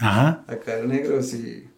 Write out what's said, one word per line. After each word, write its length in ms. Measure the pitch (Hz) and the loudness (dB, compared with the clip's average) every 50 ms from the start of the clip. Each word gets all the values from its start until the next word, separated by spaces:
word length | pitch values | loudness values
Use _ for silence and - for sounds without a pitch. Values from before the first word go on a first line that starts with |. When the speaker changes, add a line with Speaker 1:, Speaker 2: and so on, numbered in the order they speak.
Speaker 1:
Ajá. 420 | 113 104 98 113 135 160 165 - - | 0 2 4 6 4 4 4 0 -6
Speaker 2:
Acá 280 | - 113 113 - 120 113 113 | -10 -12 -10 -6 -6 -4 -4
el 100 | 117 127 | -2 -2
negro, 340 | 135 139 147 139 143 131 127 | -2 0 0 0 0 0 0
sí. 460 | 127 123 117 117 117 117 107 - - - | -2 -6 -8 -10 -10 -12 -14 -18 -20 -20